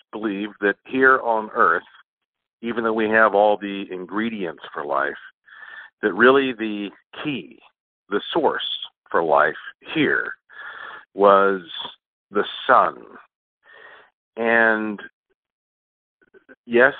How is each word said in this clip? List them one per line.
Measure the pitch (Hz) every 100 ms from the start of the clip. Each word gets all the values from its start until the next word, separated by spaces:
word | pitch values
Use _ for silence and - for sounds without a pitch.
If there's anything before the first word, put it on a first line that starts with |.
| _
believe | 110 110 98 104 101
that | 101 98 -
here | 131 131 131
on | 117 110 107 120
Earth, | 95 85 - - _ _ _ _ _ _
even | 117 117
though | 113
we | 110 107
have | 110 110
all | 98 107 104
the | 101 98 98
ingredients | 90 90 98 113 110 87 73 -
for | - 71
life, | 69 71 71 - _ _ - - - - _
that | 107
really | 90 123 139 135
the | 110 110 104 101 - _ -
key, | 151 123 80 - _ _ _ _ _
the | - -
source | - 131 - - - - _ _
for | 98
life | 82 73 78 76 - - -
here | 160 135 64 - - _ - - - - - -
was | 98 98 98 98 98 82 - - - _ _ _
the | 101 - - -
sun. | 120 90 62 58 - - _ _ _ _ - - - _ _ _ -
And | 117 117 113 110 107 101 104 _ _ _ _ _ _ _ _ _ _ _ _ _ _ - -
yes, | 117 131 139